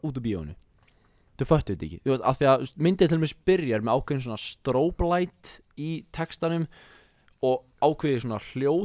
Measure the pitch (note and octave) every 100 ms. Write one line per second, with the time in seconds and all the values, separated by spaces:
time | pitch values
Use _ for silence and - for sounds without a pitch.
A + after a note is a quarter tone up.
0 | D#3 C3+ A#2 G2 D2+ E2 _ _ _ _
1 | _ _ _ - C3+ D#3 - F#2 D#2+ E2+
2 | - C3+ - C3 C#3+ C3+ C3 - D#3+ F#3
3 | F3 D#3+ D#3 - - F#3 D3+ A2 A2+ B2
4 | - C#3 B2 G#2+ - - - B2+ D#3+ F3+
5 | E3+ F3 F#3 - - - _ - D3+ D#3+
6 | - - E3 - E3 E3 D#3+ - - -
7 | _ _ _ _ C3 B2+ - _ D3 D3+
8 | D#3 C3 A#2 G#2+ - - C#3 E3